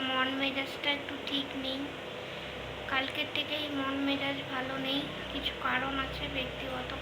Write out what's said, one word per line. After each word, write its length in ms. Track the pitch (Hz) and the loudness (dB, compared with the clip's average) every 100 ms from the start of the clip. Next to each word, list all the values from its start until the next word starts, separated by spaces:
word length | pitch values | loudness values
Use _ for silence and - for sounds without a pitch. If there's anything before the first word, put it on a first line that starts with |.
মন 240 | 262 262 262 | 4 4 4
মেজাজটা 640 | 269 277 269 269 - 294 | 4 2 2 -2 0 0
একটু 260 | 285 285 277 - | 0 -2 -4 0
ঠিক 180 | 277 269 277 | 0 0 -2
নেই। 220 | 262 269 285 - - - - - - - - - - | -2 -2 -4 -4 -6 -6 -6 -6 -6 -6 -6 -6 0
কালকের 380 | 262 269 - 294 302 | 2 2 0 0 0
থেকেই 340 | 294 302 294 | 0 0 0
মন 240 | 285 269 | 2 2
মেজাজ 420 | 277 277 277 277 277 269 | 2 2 2 2 0 0
ভালো 260 | 262 262 269 | -2 0 0
নেই, 240 | 262 277 302 - - | 2 2 0 -4 -4
কিছু 180 | 277 - - | -2 -2 0
কারণ 360 | 262 247 269 277 | 2 4 2 2
আছে, 280 | 269 269 294 | 0 -2 -2
ব্যক্তিগত 600 | 277 254 - 262 254 254 262 | 0 -2 -2 -2 -2 -2 -2